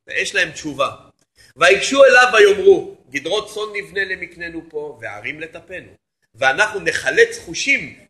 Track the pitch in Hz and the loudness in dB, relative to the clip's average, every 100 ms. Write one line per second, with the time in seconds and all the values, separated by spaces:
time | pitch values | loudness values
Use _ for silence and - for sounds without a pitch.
0 | - 156 185 196 170 143 156 135 127 - | -10 -6 -4 -4 -4 -6 -8 -4 -6 -6
1 | _ _ _ _ _ - 170 196 - 277 | _ _ _ _ _ 0 2 2 2 4
2 | 269 247 247 220 202 185 190 170 - - | 6 6 6 6 6 6 4 4 0 -16
3 | _ 139 156 208 202 208 214 202 160 190 | _ -10 -6 -6 -6 -10 -10 -10 -8 -8
4 | 190 180 175 165 170 165 160 151 151 117 | -6 -8 -12 -14 -14 -14 -10 -10 -10 -12
5 | 110 104 120 151 160 165 - 180 104 _ | -14 -10 -12 -12 -14 -16 -18 -18 -18 _
6 | _ _ _ 113 135 147 208 202 165 - | _ _ _ -2 0 2 0 -2 -4 -2
7 | - 170 233 - - 165 277 262 135 - | 0 2 2 -2 -12 -8 -4 -4 -6 -18